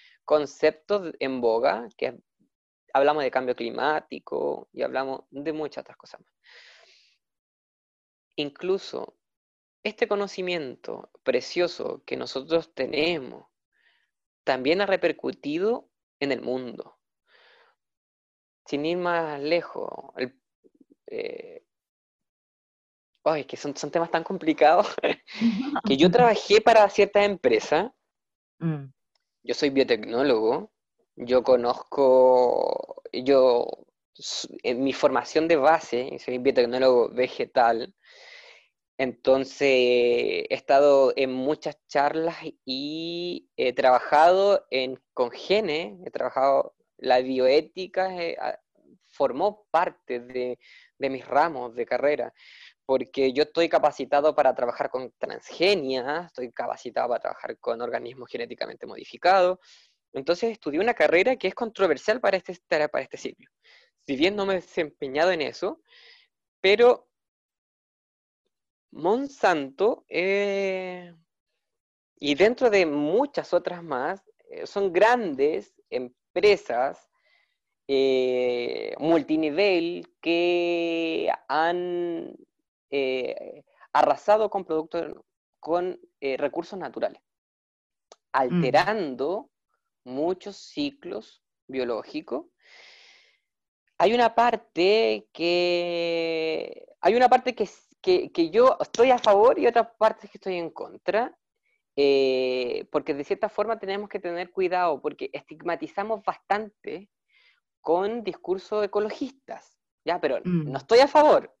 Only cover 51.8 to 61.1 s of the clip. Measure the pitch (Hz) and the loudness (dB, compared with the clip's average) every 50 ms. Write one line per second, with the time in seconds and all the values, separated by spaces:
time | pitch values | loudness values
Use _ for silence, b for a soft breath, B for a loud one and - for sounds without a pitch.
51.8 | 120 - 127 123 131 147 147 127 120 131 - B B B B B B B B B | -6 -4 -2 0 0 0 0 0 -4 -6 -10 B B B B B B B B B
52.8 | _ - 131 127 123 - - 139 135 131 123 139 151 - - 165 170 160 170 156 | _ -2 -2 -2 -2 -4 -2 0 0 2 2 0 0 0 0 0 0 2 2 2
53.8 | 143 147 - - 131 - 147 143 147 156 139 151 139 131 120 - 123 120 - - | 2 0 0 -2 -4 -2 0 2 2 2 4 4 4 4 2 0 -2 -4 -2 -4
54.8 | 135 - - 127 127 117 _ _ - - - - - - - - 165 196 208 175 | -4 -4 -6 -8 -8 -10 _ _ -8 -8 -8 -10 -14 -12 -4 0 2 2 2 2
55.8 | 135 131 131 127 120 139 147 170 175 165 _ 127 127 117 - - 143 - - - | 0 -2 -4 -4 -4 -4 -6 -6 -8 -10 _ -12 -12 -10 -8 -8 -6 -6 -8 -8
56.8 | - 120 107 120 120 120 117 - - - - - - - 113 - - 120 117 113 | -10 -8 -4 -4 -2 -2 -2 -4 -4 -6 -10 -10 -12 -14 -12 -8 -6 -6 -6 -6
57.8 | 120 117 120 117 120 120 123 127 120 - - 117 120 120 120 - - 110 120 - | -6 -6 -6 -6 -8 -10 -14 -16 -14 -12 -10 -10 -10 -10 -10 -10 -10 -10 -12 -14
58.8 | - - 101 - - - - - - 175 190 190 180 180 185 - b b b b | -14 -14 -14 -14 -16 -18 -8 -2 2 4 4 4 4 2 0 -2 b b b b
59.8 | b b b b _ _ - 135 135 - 175 - 233 233 214 - - 165 139 165 | b b b b _ _ -12 -6 -2 -2 -2 0 -2 -4 -4 -6 -8 -4 -2 -2
60.8 | 208 240 - - 156 147 | 0 0 2 2 2 4